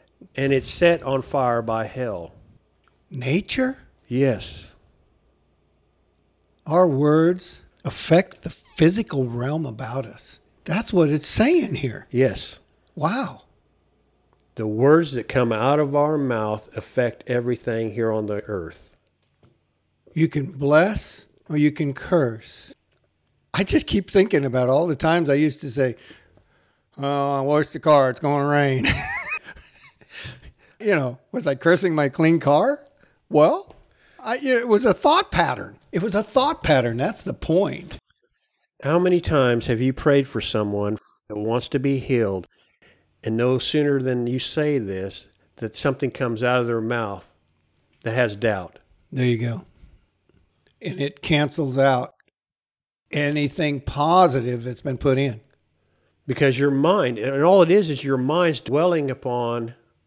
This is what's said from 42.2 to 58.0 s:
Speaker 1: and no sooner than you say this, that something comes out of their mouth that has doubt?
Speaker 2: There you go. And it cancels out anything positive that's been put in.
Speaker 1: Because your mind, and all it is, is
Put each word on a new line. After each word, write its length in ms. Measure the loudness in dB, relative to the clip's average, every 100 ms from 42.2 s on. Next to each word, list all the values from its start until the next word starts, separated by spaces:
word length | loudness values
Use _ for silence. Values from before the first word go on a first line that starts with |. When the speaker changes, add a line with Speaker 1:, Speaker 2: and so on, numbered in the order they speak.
| 0 -2 -8 _ _ _ _ _ _ _
Speaker 1:
and 120 | -4 0
no 240 | 0 0
sooner 420 | 0 0 0 0
than 240 | 0 -2 -2
you 140 | -4
say 380 | -4 -2 -2 -2
this, 500 | -4 -6 -8 -10 -20 _ _ -12
that 180 | -10 -4
something 360 | -4 -2 -4
comes 320 | -4 -4 -2
out 180 | 0 0
of 60 | 0
their 120 | -2
mouth 540 | -2 -4 -4 -8 -14 _ _ _ _ _ _ _
that 100 | -4
has 240 | 0 -2 0
doubt? 420 | -2 -2 -6 -16 _ _ _
Speaker 2:
There 140 | -2 0
you 120 | 0
go. 280 | -2 -8 -12 _ -20 _ _ _ _ _ _ _ _ _
And 200 | -10 -6
it 200 | -6 -6
cancels 560 | 0 2 2 -2 -2 2
out 380 | 2 2 -2 _ _ _ _ _ _ _ _ _ _
anything 680 | -2 -2 0 -2 -2 -2 -2
positive 840 | -6 -2 4 6 6 4 -2 -4
that's 180 | -8 -8
been 160 | -6 -2
put 200 | 0 2
in. 240 | 0 -4 -14 _ _ _ _ _ _ _ -8
Speaker 1:
Because 320 | 2 2 4
your 140 | 2
mind, 460 | 2 2 2 0 -2
and 260 | -4 2
all 180 | 6 6
it 100 | 6
is, 180 | 4 2
is 140 | -2